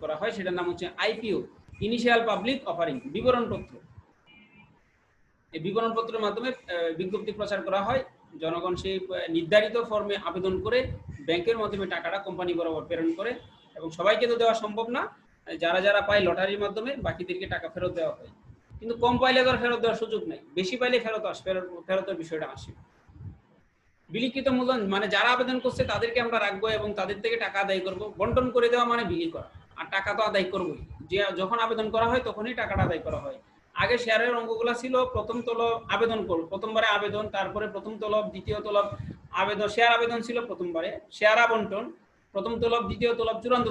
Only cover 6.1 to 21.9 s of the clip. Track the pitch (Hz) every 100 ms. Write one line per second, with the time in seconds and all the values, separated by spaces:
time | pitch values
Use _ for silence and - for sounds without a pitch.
6.1 | 220 208 214 254 254 - 175 165 160 185
7.1 | 196 214 202 202 196 185 190 202 262 -
8.1 | _ _ 151 160 170 180 180 190 190 185
9.1 | 180 170 165 160 208 214 233 233 208 202
10.1 | 196 - 185 190 185 214 247 262 - -
11.1 | - 165 170 175 226 202 196 190 170 170
12.1 | 196 196 175 180 170 165 156 156 165 165
13.1 | 160 220 247 - - _ - 160 160 185
14.1 | 226 240 233 233 226 214 208 233 262 415
15.1 | - _ _ - 160 165 185 202 202 202
16.1 | 208 180 170 190 202 202 214 240 277 175
17.1 | 165 180 180 190 170 165 180 175 170 156
18.1 | - - - - - _ - 220 233 247
19.1 | 247 254 254 254 240 240 233 226 208 220
20.1 | 214 170 - - 156 185 247 247 247 226
21.1 | 220 202 156 185 185 180 175 180